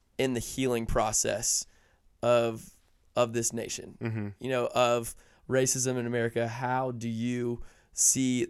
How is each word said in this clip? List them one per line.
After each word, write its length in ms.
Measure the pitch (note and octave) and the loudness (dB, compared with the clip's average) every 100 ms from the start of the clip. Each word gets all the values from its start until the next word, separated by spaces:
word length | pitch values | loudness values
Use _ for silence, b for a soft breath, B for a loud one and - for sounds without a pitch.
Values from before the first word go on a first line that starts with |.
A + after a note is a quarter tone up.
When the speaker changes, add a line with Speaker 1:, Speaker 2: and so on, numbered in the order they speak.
| _ - | _ -2
Speaker 1:
in 160 | C3 | 0
the 60 | A#2+ | 0
healing 440 | - - C3 A#2+ | -4 -2 0 0
process 800 | A2 A#2+ A2 G#2+ A#2 G#2 - - - b b b b - | 0 0 2 0 0 -2 0 -2 -4 b b b b -2
of, 400 | A#2+ A#2+ A#2 A2+ - - _ _ _ - | 4 4 4 -4 -12 -20 _ _ _ 0
of 160 | A#2+ | 0
this 220 | A#2 A2+ | 0 -2
nation? 420 | A2+ A2 - - - | -4 -8 -8 -12 -8
Speaker 2:
Mm-hmm. 260 | A2+ A2 G#2 G2+ | -6 -4 -6 -8
Speaker 1:
You 120 | B2 | -2
know, 160 | B2+ A#2+ | 0 0
of 400 | B2 B2 A#2+ A#2 - b b - | 4 4 4 0 -12 b b 0
racism 480 | C3 C3 C3+ B2+ B2+ | 2 2 2 0 0
in 100 | A#2+ | 0
America. 400 | A#2+ A#2 A#2+ A2+ | 0 0 0 -2
How 440 | A2+ B2+ B2+ C3 | -2 -2 0 -2
do 180 | A#2 A#2 | -4 -4
you 540 | A2+ A#2+ B2 A#2+ A#2+ b b b | -4 -2 -2 -2 -4 b b b
see 500 | - - C#3 C3 B2 - | 0 2 4 2 2 0